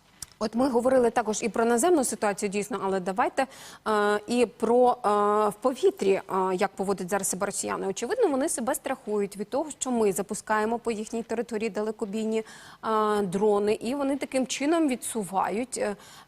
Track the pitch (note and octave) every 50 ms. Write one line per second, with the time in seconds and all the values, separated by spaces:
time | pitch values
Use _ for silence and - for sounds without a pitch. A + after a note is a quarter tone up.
0 | _ _ _ _ - - - _ G#3+ A3 - A#3 C4 C#4+ A3+ A#3+ A#3 C4 C4 C4
1 | A#3+ A#3 A#3 B3+ G#3+ G#3+ G#3+ - - A3+ - A#3 A3+ A#3 A#3+ A#3 A#3 F4+ F4+ D4+
2 | B3 - A#3 - A#3 G#3 G3 - A3 G3+ F#3 G#3 G3 - - G3 F#3+ G3 F#3+ F#3+
3 | F3+ F#3+ F#3+ G#3 C#4 E4+ - - C4+ - - - - - - - _ G#3 G#3+ G#3
4 | G#3 G#3 G#3 G#3 - - A#3 B3 A#3+ G3 - - A#3 G#3+ A#3+ B3 B3 B3 B3 -
5 | - G3+ G#3 G#3 G#3 G#3 G#3 G#3+ G#3+ G#3 - - - B3+ C4+ - - F#4+ - -
6 | G#3 G3 F#3+ F#3 - - - F#3+ F#3 F#3+ F#3 F3+ G3+ F#3+ - - G3 F#3+ G3 F3+
7 | F#3+ E3+ G3+ G3 F#3+ - - F3+ G3+ G3+ - - - G#3 G3 E3+ F#3+ G3 F#3+ -
8 | A#3 B3 G#4 C5 A#4 E4+ C#4 B3+ C#4 E4+ - D4 A#3 A#3+ D4+ - - - C4+ -
9 | - G#3+ G#3 G#3 G3+ F#3+ - F#3+ G#3 - - C4+ E4 D4+ - - - C4+ B3 A#3
10 | A3 G3+ F3+ - F#3+ - G#3+ - - - G#3+ G#3+ G#3+ A3 A#3 A3+ - A#3 A#3 G3+
11 | A3 - - A3+ - - - A3+ A#3+ - A#3 G#3 A3 A3+ F3+ G#3 G#3+ A3 A3+ -
12 | A#3 G3 G3 A3 A3 A3 A3 A3 A3 - - - - - - - - A3+ A3 G#3+
13 | G#3+ G#3+ G#3+ G#3 G3+ F3+ E3+ G3 G#3+ G#3+ G3+ G3+ G#3 G#3 G#3+ - - A3+ C4+ C#4+
14 | C#4 C4+ C#4+ C4+ D4+ - - C4 B3+ - - - C4 D4 E4+ E4+ D#4+ C#4 B3 -
15 | - - - A3+ G3+ E3 F#3+ F#3 - - F#3 A3 C4 - - - - G#3 G3+ -
16 | - - - - -